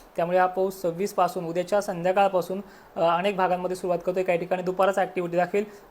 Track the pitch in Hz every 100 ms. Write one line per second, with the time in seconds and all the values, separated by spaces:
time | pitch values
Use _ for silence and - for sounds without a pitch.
0 | - - 170 185 185 185 190 190 170 170
1 | 202 196 175 180 165 170 175 208 202 175
2 | 180 190 196 185 170 190 - - - -
3 | 170 170 202 190 180 180 180 180 185 170
4 | 180 185 185 170 175 185 175 185 190 196
5 | 180 185 175 170 175 202 208 - -